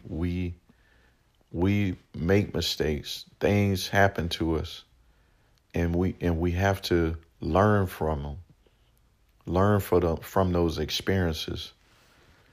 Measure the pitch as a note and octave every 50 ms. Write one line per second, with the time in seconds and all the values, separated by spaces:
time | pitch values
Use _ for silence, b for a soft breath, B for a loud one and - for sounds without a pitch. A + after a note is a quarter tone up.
0 | - - F2 D#2 F2 F2 F2 F2+ F2+ F2 F2 - _ b b b b b b b
1 | b b b b b b b b b _ - E2 F2+ G2 G2+ G#2 G2+ F#2 E2 -
2 | - _ - - D#2 E2+ G2 G#2 G2+ - - - E2+ - - - - D#2 D2+ C#2
3 | - - - - - - _ - - D#2 G#2 G2+ G2+ G2 G2 F#2 - - - G2+
4 | G2 G2 - - E2+ E2+ - - E2 D#2+ D#2+ D#2 E2 - - - - _ _ _
5 | _ _ _ _ _ _ _ _ _ _ _ _ _ _ - F2 E2+ E2+ E2+ F2
6 | F#2 F#2 - - - F2 E2+ E2 F2 F2+ F2 F2+ F#2+ G2 G2 G2 - - F2+ E2+
7 | E2 E2 E2 D#2+ - _ _ _ - D#2+ D#2 F#2 G2+ G#2+ G#2 G2+ F#2+ E2+ - -
8 | D#2 D#2 D#2 C#2+ C#2 D2 C#2+ F#2 F2 - _ _ _ _ _ _ _ _ _ _
9 | _ _ _ _ _ _ _ _ _ - E2+ F2+ G2 G#2 D3 G2 - - F2+ F2
10 | E2+ E2+ D#2+ D2+ - - - G2 F#2+ F#2 F2 F2 E2+ E2 D2+ D2+ D#2 C2+ - -
11 | - - F#2+ G2 F2+ E2+ D#2 - - - - E2+ - - - _ b b b b
12 | b b b b b b b b b b